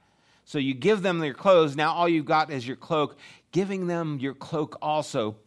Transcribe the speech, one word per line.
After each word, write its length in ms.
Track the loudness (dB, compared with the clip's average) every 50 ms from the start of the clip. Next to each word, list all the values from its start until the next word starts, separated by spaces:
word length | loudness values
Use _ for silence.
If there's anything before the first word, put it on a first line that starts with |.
| _ _ _ _ _ _ _ _ _
So 140 | -8 -4 -4
you 160 | -2 -2 -2
give 260 | 0 2 2 2 2
them 220 | 0 0 0 0 -2
your 100 | -4 -4
clothes. 420 | 0 4 6 6 6 6 4 2
Now 180 | 0 0 0 2
all 140 | 2 2
you've 180 | 2 2 0 0
got 260 | 2 2 2 0 0
is 160 | -4 -6 -6
your 100 | -8 -10
cloak. 400 | -10 -4 -2 0 0 0 0 -4 -10 -20 -20 -20 -20 _ _
Giving 360 | -2 -2 0 0 -2 -4 -2
them 320 | -2 -2 -2 -2 -4 -4 -4
your 160 | -4 -6 -6
cloak 420 | -8 -10 -6 -4 -4 -4 -4 -6 -8
also 560 | -4 -2 -2 -2 -2 -2 -2 -2 -2 -2 -4 -8 _